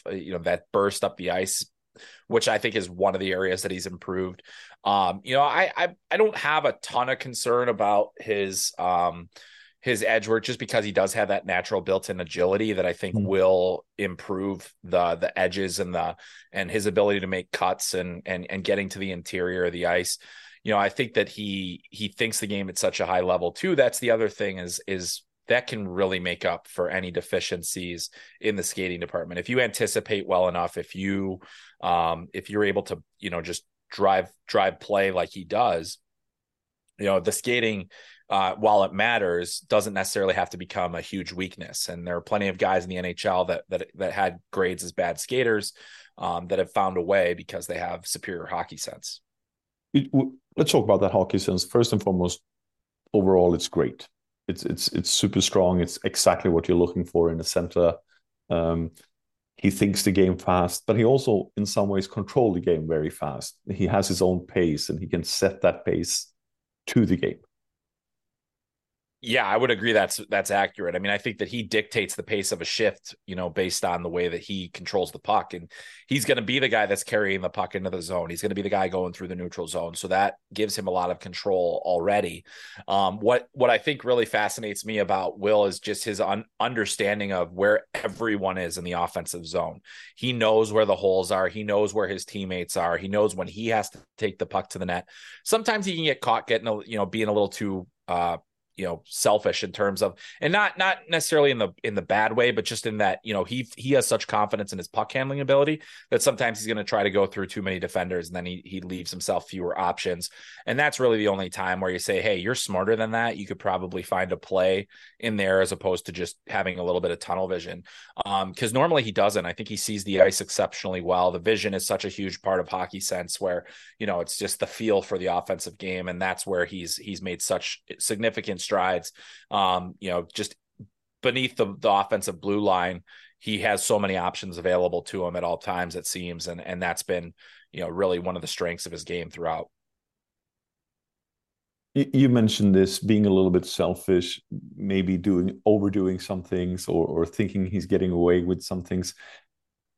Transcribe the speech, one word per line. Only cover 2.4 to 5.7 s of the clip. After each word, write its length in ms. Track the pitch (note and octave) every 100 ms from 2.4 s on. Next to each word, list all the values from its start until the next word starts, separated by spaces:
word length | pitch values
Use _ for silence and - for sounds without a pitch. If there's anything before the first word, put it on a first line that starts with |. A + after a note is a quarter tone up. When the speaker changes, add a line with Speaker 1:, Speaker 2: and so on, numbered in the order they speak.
| -
Speaker 1:
I 120 | G#2+
think 160 | A#2 G#2+
is 140 | F2+
one 260 | F2 G2 F#2
of 40 |
the 140 | F#2+
areas 300 | F#2 F#2+ F#2
that 80 | G2
he's 160 | F#2 F#2
improved. 560 | F2 - F#2 F#2 F#2 - - - -
Um, 380 | - G2+ F#2 F#2+
you 100 | A#2
know, 80 | C3+
I, 300 | D3 D3+ F#3